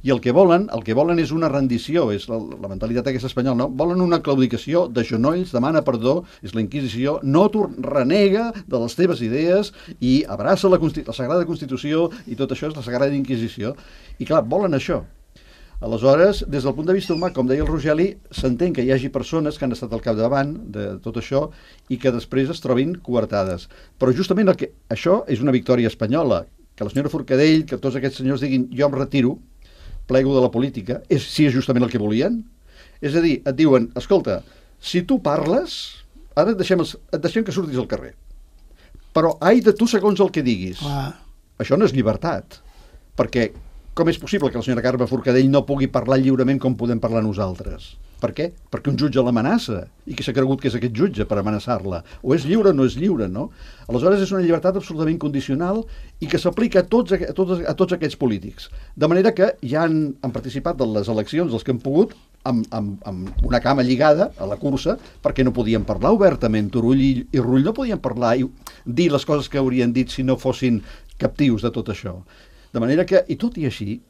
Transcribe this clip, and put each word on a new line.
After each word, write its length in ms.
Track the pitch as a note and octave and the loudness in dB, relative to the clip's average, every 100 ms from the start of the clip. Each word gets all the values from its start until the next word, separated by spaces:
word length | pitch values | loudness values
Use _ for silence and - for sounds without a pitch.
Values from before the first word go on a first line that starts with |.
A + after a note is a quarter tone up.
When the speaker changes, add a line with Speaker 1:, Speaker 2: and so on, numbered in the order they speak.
| C3 | 2
Speaker 1:
I 60 | |
el 60 | B2 | 0
que 80 | B2 C#3 | 4 6
volen, 300 | F#3+ E3+ G#3+ | 6 4 2
el 140 | A2+ G#2 | -6 0
que 80 | |
volen 240 | A2+ E3 E3+ | 2 2 2
és 140 | C#3+ | 0
una 140 | D#3+ D#3+ | 0 0
rendició, 640 | C#3 C3+ A#2 - E3 B2 | 0 0 0 0 0 0
és 140 | G2+ - | -2 -4
la, 80 | A2+ | -8
la 320 | D#2+ B1+ G2 | -8 -12 -10
mentalitat 380 | F#2+ A2 A#2+ B2 | -6 -4 -2 -2
aquesta 160 | B2+ B2+ | -4 -4
espanyola, 320 | B2+ C3 A#2+ | -2 0 0
no? 80 | C#3 | -2
Volen 300 | B2+ E3 F3+ | -2 0 2
una 160 | F3+ E3+ | 2 2
claudicació 640 | D3+ C#3 C3 A#2 - E3+ F3 | 2 2 2 0 -2 0 0
de 160 | A#2+ | -2
genolls, 480 | A#2 A2+ C3 F3 F#3 | -2 0 0 0 -2
demana 320 | A#2+ C3 D#3+ | -2 0 2
perdó, 460 | C3+ A#2+ A#2+ E3 F3+ - - | 0 0 0 0 -4 -18 -8
és 80 | |
la 80 | A2+ | -4
Inquisició, 540 | G#2 D3 C3 A2+ C3+ D3+ | -4 -4 -4 -2 -2 -2
no 240 | C#3 D3 G#3 | 2 4 4
tor-, 220 | G#3+ G3+ - | 2 -2 -4
renega 680 | - C#3+ B2+ G3 G3 G3+ A#3 A3 - | -2 0 2 4 4 2 -2 -8 -4
de 140 | B2 | -2
les 100 | A#2 - | -2 0
teves 240 | F3+ B2 A2+ | 0 2 -2
idees 460 | C3 E3 F#3 G3+ - - - | 0 2 2 0 -10 -20 -4
i 220 | B2 C3+ - | 2 2 2
abraça 400 | - B2 F#3+ G3 | -4 0 2 4
la 80 | F#3 | 4
Consti-, 300 | D#3+ D#3 - | 2 -2 -8
la 80 | - | -6
Sagrada 300 | B2+ E3+ E3+ | 0 0 0
Constitució 640 | D#3+ C#3 B2+ D3 D#3+ E3+ - - | -4 -6 -6 -2 0 0 -4 -12
i 80 | A#2 | -6
tot 160 | C3+ | -4
això 160 | C3+ D3+ | -4 -6
és 80 | D#3 | -8
la 80 | A#2 | -6
Sagrada 320 | B2 C#3 C#3+ | 0 0 0
Inquisició. 560 | C3 B2 A2+ - G#2+ D3 - - - - | -2 -4 -4 -6 -8 -8 -18 -20 -20 -12
I 80 | B2+ | 0
clar, 140 | D#4+ A2+ | 0 2
volen 320 | E3+ G3 C#3 | -2 0 -2
això. 220 | - - - - _ _ - - - - | -2 -6 -6 -20 _ _ -20 -20 -16 -10
Aleshores, 640 | A2 A2+ B2+ D3 F#3+ G3 A#2+ | -6 0 4 6 6 2 -4
des 240 | C#3 C3 | -2 -2
del 80 | C3 | -2
punt 80 | D#3 | 0
de 80 | F#3+ | -2
vista 180 | F#3 D#3+ | 0 -2
humà, 140 | F3+ | -2
com 160 | D#3 B2+ | -2 0
deia 160 | C#3 D3+ | 0 0
el 60 | |
Rogeli, 400 | D#3 C#3+ D#3 F#3+ - - | -2 0 2 0 -2 -14
s'entén 480 | - C3 A#2+ F3 C3+ | -4 -2 0 0 0
que 80 | B2 | 0
hi 80 | |
hagi 160 | B2+ C#3 | 0 0
persones 480 | C3 A#2+ D#3+ D3+ D3+ | -6 -4 -2 -4 -4
que 80 | C3 | -6
han 80 | |
estat 240 | A#2 A#2+ A2+ | -6 -6 -4
al 80 | A#2+ | -2
capdavant 480 | A2 A#2 C#3 C#3 D#3+ - | 0 0 0 -2 -6 -10
de 160 | G#2 G2 F#2+ | -8 -8 -8
tot 160 | A2+ A2+ | -8 -8
això 300 | - C3+ D3+ - - - _ | -2 -2 -2 -10 -20 -20 _
i 80 | B2 | -2
que 160 | C3+ | 0
després 400 | A#2+ - C3 C3 | -2 -2 -2 -2
es 80 | B2+ | -4
trobin 320 | - B2 D3 F3 | -2 0 0 -4
coartades. 640 | - A#2+ G#2+ G#2 F#2+ F2 - - - - | -2 -2 0 -2 -2 -6 -10 -20 -20 0
Però 160 | B2+ | 2
justament 400 | B2+ F#3 F#3 G3+ | 2 0 2 2
el 60 | F3+ | 2
que, 80 | - - _ | -4 -10 _
això 300 | A2+ E3+ G#3 - | -2 2 2 2
és 160 | A#2 | -2
una 140 | C#3 B2+ | 2 2
victòria 340 | - B2 A2+ | 2 2 2
espanyola, 540 | - A2 D3 D3 F#2+ - _ _ - | 0 -2 0 2 0 -2 _ _ -10
que 60 | G#2 | -6
la 40 | |
senyora 160 | C3 C#3+ | -4 -4
Forcadell, 540 | D#3 - C3 D#3 D#3 D#3 | -4 0 4 6 4 2
que 80 | C#3 | -4
tots 220 | C#3 B2+ | -4 -2
aquests 220 | C3 C3 | -4 -2
senyors 180 | C3 C#3 | -2 0
diguin, 300 | C3+ C3 B2 | 0 0 0
«Jo 160 | B2 C#3+ | 0 0
em 60 | C3+ | 0
retiro, 380 | C3 C#3 A#2+ - - - - - - - - | 0 2 2 0 -14 -20 -20 -20 -16 -16 0
plego 240 | C3 C3+ | 2 4
de 80 | C3+ B2 | 4 4
la 60 | |
política», 480 | A2+ C3+ A#2 F#2+ B2+ - | 2 -2 -4 -8 -8 0
és, 140 | C#3 - | -2 0
si 160 | - | 2
és 80 | D3+ | 4
justament 320 | B2 B2+ B2 | 4 2 2
el 80 | B2 | 2
que 80 | A#2 | 0
volien. 380 | G#2 G#2+ F3 A#3 - _ - - - - | 0 0 0 -2 -6 _ -20 -20 -20 -8
És 140 | D3 D#3+ | -2 2
a 40 | E3 | 2
dir, 160 | C#3 | 2
et 140 | C#3+ C3 | -2 2
diuen, 320 | D#3 C3 A#2 - | 6 6 4 -6
«Escolta, 380 | - F#3+ A#2+ F#2 - - _ - | 2 2 2 -4 -6 -20 _ -16
si 240 | - F3+ | -2 -2
tu 160 | F3+ C4 | 0 0
parles, 560 | D#3+ D3+ D3 A#3 E4+ - - - - - - - | 0 0 2 0 -2 -10 -14 -16 -20 -20 -4 0
ara 160 | F3+ G#3 | 2 0
et 60 | |
deixem 180 | F3+ F3+ | 0 0
els, 160 | D3+ - - | 0 -8 -8
et 80 | D#3+ | -4
deixem 240 | E3 A3 | -2 -2
que 80 | G#3 | -2
surtis 240 | D3 E3 B2+ | -4 -2 -4
al 160 | A2 | -4
carrer. 220 | G#2 C2 - - - - _ - - - - - | -6 -10 -18 -20 -20 -20 _ -20 -20 -20 -20 -2
Però 240 | D#3+ E3 - | 0 0 2
ai 160 | E3+ A#3+ | 4 6
de 160 | G#3+ G#3 | 6 4
tu 160 | A3+ | 2
segons 320 | G#3 G#3 G3 | 2 2 2
el 80 | F#3+ | 2
que 80 | F3 | 2
diguis». 400 | B2+ G#2 F#2 F2+ | 0 0 -4 -6
Speaker 2:
Clar. 380 | C#3+ C#3+ C3+ - - - _ - | -6 -4 -6 -10 -20 -20 _ -10
Speaker 1:
Això 160 | A2+ D3 | -2 2
no 80 | |
és 80 | G#3 | 2
llibertat, 680 | C3+ G#2+ G2 E3 D3+ - - - - - - - | 2 0 0 -4 -6 -10 -20 -20 -20 -20 -20 -12
perquè 380 | - A#2 B2 A2+ - - - - - | -4 -2 0 -2 -4 -20 -20 -12 0
com 80 | E3 | 0
és 160 | E3 | 0
possible 240 | C#3+ G3+ C#3 | -4 0 0
que 140 | A#2+ | -2
la 20 | |
senyora 220 | A2+ B2 B2+ | -2 0 0
Carme 260 | B2 A#2+ | 0 0
Forcadell 400 | C3 C3 B2+ C3+ | 0 2 4 6
no 160 | C#3+ - | 4 2
pugui 240 | C#3 C3+ | -2 0
parlar 320 | B2+ A2+ C3+ | 0 2 2
lliurement 400 | C3 C3 B2+ C#3 | 4 2 2 2
com 160 | C3 A2 | 0 -2
podem 240 | A#2 A#2 | -2 -2
parlar 160 | A#2 A2+ G#2+ | 0 0 -2
nosaltres? 680 | G2+ G2 F2 - - - - - - | -2 -4 -4 -10 -12 -16 -20 -20 -8
Per 140 | - - | -6 -4
què? 140 | E3 - - | -6 -8 -12
Perquè 240 | - C#3+ | -6 -2
un 60 | B2 | 0
jutge 220 | D3 C3+ | 0 2
l'amenaça 600 | B2 A#2+ B2+ A3+ - G2 - _ - | 2 2 2 0 -2 -8 -8 _ -12
i 40 | B2+ | -8
que 80 | |
s'ha 100 | C#3 B2+ | -4 0
cregut 240 | C3 C3+ | 0 0
que 80 | C3+ | -2
és 60 | A#2 | -2
aquest 160 | A#2+ A2 | -4 0
jutge 280 | F#3+ A2 | -2 0
per 140 | G#2 G2+ | -2 -2
amenaçar-la. 640 | G2+ G#2 B2 A2 G2 E2+ - - | -2 -4 -4 -4 -4 -8 -10 -8
O 140 | B2+ D#3 | 0 0
és 80 | |
lliure 300 | C3+ A3 G3 | 2 2 4
o 20 | D3 | 4
no 80 | |
és 140 | C3 A#2+ | 0 0
lliure, 300 | F#3+ D3+ G2 | -2 0 -2
no? 140 | G2 D3+ - - - - | -6 -10 -12 -20 -20 -6
Aleshores, 320 | A#2+ E3 G3+ | 0 2 2
és 120 | F#3+ F#3+ | 0 0
una 60 | |
llibertat 320 | F3 E3 F3+ F#3+ | 2 2 0 -2
absolutament 400 | - D#3+ D#3 E3 | -6 -4 -2 -2
condicional 640 | D3 C#3 B2+ C3+ F3 G#3+ A3+ - - - | -2 -4 -4 -4 -2 -4 -6 -14 -18 -12
i 80 | D#3 | -4
que 120 | F3 | -2
s'aplica 420 | F3+ F3 A3+ F#3+ | -2 0 2 2
a 60 | F3+ | 4
tots 280 | A3+ F3+ F#3 | 0 2 -2
aqu-, 140 | E3+ | -2
a 40 | D3+ | -2
tots, 260 | F#3 F3+ | 0 0
a 120 | E3+ - | -2 0
tots 160 | F3+ F3+ | 0 0
aquests 240 | D3+ - | -4 -2
polítics. 480 | C3 G2+ G2+ - - - - - | -2 -2 -6 -16 -16 -16 -16 -2
De 80 | D3+ | 2
manera 240 | F3 G#3+ A3+ | 4 4 4
que 180 | F#3+ - | 2 2
ja 220 | B2 D3+ E3 | -4 0 2
han, 140 | D#3+ D3 C3 | 0 -2 -4
han 140 | B2+ C3 | -6 -6
participat 440 | B2+ C3+ E3+ C#3 | -6 -6 -4 -2
de 60 | B2 G#2+ | 0 0
les 100 | G2+ | 0
eleccions 480 | G#2+ G#2 D3+ F3 A2+ | -2 0 -2 0 -2
els 80 | |
que 80 | - | -2
han 80 | A#2+ | -2
pogut 280 | C3+ D3 A#3 - _ _ | 2 2 2 0 _ _
amb, 220 | C3+ A#2+ A2 A2+ | -2 -2 -2 -4
amb, 220 | G2+ G2 - | -6 -8 -10
amb 380 | F#2 F#2+ - - | -10 -6 -2 2
una 160 | B2 | 2
cama 240 | B2 C#3 B2 | 2 2 2
lligada 460 | B2 D3+ D3+ A3+ - | 4 4 4 2 -2
a 120 | F#2+ | -8
la 80 | G2+ | -4
cursa 380 | C#3+ C3+ D#3+ A3 - - | -2 -2 -2 -4 -8 -6
perquè 240 | - - B2+ | -4 0 0
no 80 | B2 | 2
podien 320 | A2 A2 G#2 | 0 0 0
parlar 240 | F#2+ C3 A3 | 0 2 6
obertament. 520 | F#3+ B2+ A#2 G#2+ G#2 A#2+ | 4 4 0 0 0 0
Turull 240 | A2+ C3+ | 2 4
i, 140 | C3+ B2+ - | 4 0 -2
i 80 | C#3+ | -2
Rull 240 | A#2 C3 | 2 2
no 120 | D#3 A3+ | 2 0
podien 280 | B3+ F3+ | -4 -2
parlar 300 | C3+ A#2+ A#2+ B2 | -4 0 0 2
i 80 | B2+ - - - | -2 -6 -20 -14
dir 240 | - A#2+ F3 C#3 | -4 2 2 2
les 120 | - | 0
coses 200 | D3 C3+ | -2 0
que 160 | C#3+ | 0
haurien 320 | C3 B2+ A#2+ A#2+ | 0 2 2 0
dit 160 | B2 | -2
si 160 | - C3 | -2 0
no 80 | B2+ | 0
fossin 480 | C3 B2+ B2+ A2+ - - - - | 0 0 0 0 -4 -20 -20 -4
captius 480 | - - C#3+ A2 | -4 2 2 2
de 80 | A2+ | -2
tot 240 | A2+ G2+ G2+ | -4 -8 -8
això. 220 | G2+ F2+ F#2 - - - _ - | -8 -12 -18 -20 -20 -20 _ -4
De 80 | |
manera 240 | A#2 D3+ F3+ | 0 0 2
que, 160 | F#3 F3+ | 2 2
i 80 | - | -4
tot 160 | A#3 G#3 | -4 -2
i 60 | C#3+ | -4
així 300 | - G2+ A#2+ | -4 -8 -8